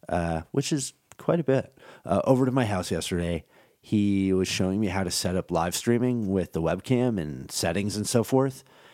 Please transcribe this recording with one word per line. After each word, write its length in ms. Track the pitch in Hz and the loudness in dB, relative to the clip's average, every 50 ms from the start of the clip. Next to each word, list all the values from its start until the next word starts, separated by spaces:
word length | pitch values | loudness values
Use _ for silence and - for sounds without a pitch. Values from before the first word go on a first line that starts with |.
| - - | -8 -4
uh, 320 | 85 87 85 82 82 80 - - | -2 -2 -2 -2 -2 -4 -6 -4
which 220 | - 139 139 - 160 | -4 -4 -2 -2 -2
is 200 | 139 135 - - _ _ _ - - | -4 -4 -6 -10 _ _ _ -20 -6
quite 220 | - - 165 170 | -2 0 0 2
a 20 | 151 | 2
bit, 340 | - 135 131 - - - - - - - - - | 2 2 2 0 -4 -10 -20 -20 -20 -20 -14 -4
uh, 160 | - 92 98 - | 0 0 2 4
over 220 | - 135 127 135 | 4 4 4 4
to 60 | 127 | 2
my 120 | 123 139 123 | 2 2 2
house 280 | 107 101 92 87 - | 2 0 -2 -2 -2
yesterday. 520 | 95 82 - - 95 87 85 87 85 80 - _ _ - - _ _ _ | -4 -4 -2 -2 -2 -2 -2 -2 -2 -4 -6 _ _ -20 -20 _ _ _
He 500 | _ - 110 104 101 101 98 98 95 95 | _ -2 0 2 2 2 2 2 2 2
was 160 | 95 95 92 - | 2 2 0 0
showing 320 | - - 95 92 95 104 | 0 0 0 0 0 0
me 80 | 110 95 | 0 0
how 160 | 87 95 95 | -2 -2 -2
to 80 | 87 | -2
set 240 | - - - 90 90 | -2 -2 -2 -2 -2
up 160 | 92 - - | -2 -2 -2
live 240 | 87 82 85 90 - | 0 0 0 0 -2
streaming 540 | - - 120 120 117 123 127 123 117 107 95 | -2 0 2 2 2 2 0 0 -2 -2 0
with 240 | 95 95 85 - - | 0 0 0 -2 -2
the 80 | 82 | -2
webcam 580 | 82 80 87 95 - - 127 123 127 123 113 95 | 0 0 0 -2 0 0 2 2 2 2 0 0
and 320 | 78 76 67 64 - - | -2 -4 -6 -10 -10 -8
settings 460 | - - - 85 85 101 98 104 90 107 | -6 -2 -2 -2 0 -2 -2 -2 -4 -4
and 100 | 101 - | -2 0
so 160 | - 120 107 | 2 2 2
forth. 400 | - 131 131 135 135 131 - - - - - - - | 4 4 2 2 2 -2 -6 -14 -20 -20 -20 -20 -20